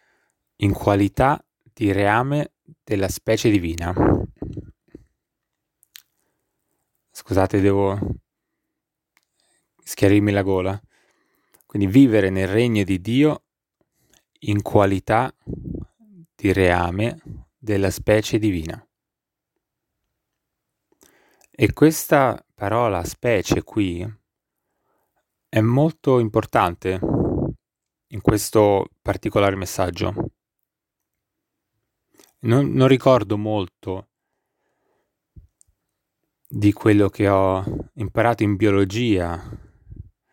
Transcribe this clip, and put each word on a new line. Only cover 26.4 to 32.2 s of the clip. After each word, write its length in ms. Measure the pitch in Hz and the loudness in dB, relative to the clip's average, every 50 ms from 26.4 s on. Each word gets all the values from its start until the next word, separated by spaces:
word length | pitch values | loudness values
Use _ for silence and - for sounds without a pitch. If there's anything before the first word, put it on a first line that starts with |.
| - - - 117 98 87 87 - - 92 95 92 - - - - - - - - - - - - _ _ _ _ _ _ _ _ _ | -2 0 0 0 0 0 -2 -4 -6 -6 -4 -4 -4 -4 -2 -2 -2 -2 -2 -4 -4 -6 -8 -10 _ _ _ _ _ _ _ _ _
in 140 | _ - 98 | _ -14 -4
questo 640 | - 123 107 101 - - - 107 104 104 98 95 - - _ _ | -2 0 0 0 -2 0 2 4 4 4 4 2 0 -4 _ _
particolare 520 | - 101 95 - - 104 - 107 101 98 98 | -6 -6 -6 -4 -6 -2 0 2 2 2 0
messaggio. 600 | 98 92 - - - 90 90 85 95 98 92 98 90 - - - _ _ _ _ _ _ _ _ _ _ _ _ _ _ _ _ _ _ _ _ _ _ _ _ _ _ _ _ _ _ _ _ _ _ _ _ _ | -2 -6 -6 -4 -2 -2 -2 -2 -4 -6 -4 -4 -6 -8 -10 -12 _ _ _ _ _ _ _ _ _ _ _ _ _ _ _ _ _ _ _ _ _ _ _ _ _ _ _ _ _ _ _ _ _ _ _ _ _